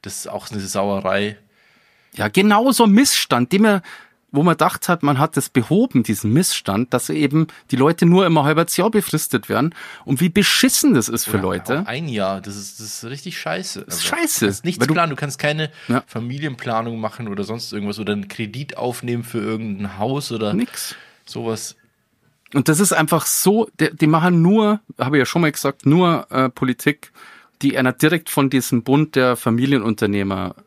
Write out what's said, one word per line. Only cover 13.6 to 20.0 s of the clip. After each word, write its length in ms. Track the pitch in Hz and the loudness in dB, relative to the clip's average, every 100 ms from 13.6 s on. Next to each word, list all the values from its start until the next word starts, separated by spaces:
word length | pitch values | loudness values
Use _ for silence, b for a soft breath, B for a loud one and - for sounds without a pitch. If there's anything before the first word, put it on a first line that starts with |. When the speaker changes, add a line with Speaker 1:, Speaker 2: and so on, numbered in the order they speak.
| 185 196 - | -8 -12 -10
Speaker 2:
Das 100 | 175 | -6
ist 160 | - | -4
Speaker 1:
Also, 40 | 302 | -2
Speaker 2:
scheiße, 180 | 330 - | -2 0
Speaker 1:
du 60 | 104 | 0
kannst 180 | 98 | 0
nichts 160 | 170 175 | -6 -2
Speaker 2:
weil 60 | 127 | 0
du 60 | |
Speaker 1:
planen, 160 | 160 170 | 0 0
du 60 | 131 | -4
kannst 220 | 143 - | -8 -4
keine 320 | 147 151 151 B B | -4 -4 -6 B B
Speaker 2:
Ja. 140 | 123 - | -4 -4
Speaker 1:
Familienplanung 960 | 113 120 139 151 127 123 113 117 113 | -10 -8 -8 -8 -8 -4 -4 -4 -6
machen 280 | 110 - 113 | -8 -8 -8
oder 160 | 98 | -8
sonst 280 | 98 117 - | -6 -8 -8
irgendwas 260 | 107 101 104 | -8 -6 -6
oder 140 | 101 | -4
einen 160 | 104 98 | -4 -6
Kredit 480 | - 110 120 139 - | -10 -10 -8 -12 -6
aufnehmen 480 | 120 123 123 120 | -6 -6 -6 -6
für 140 | 120 117 | -4 -6
irgendein 600 | 104 110 110 98 101 | -4 -6 -6 -6 -8
Haus 340 | 92 | -6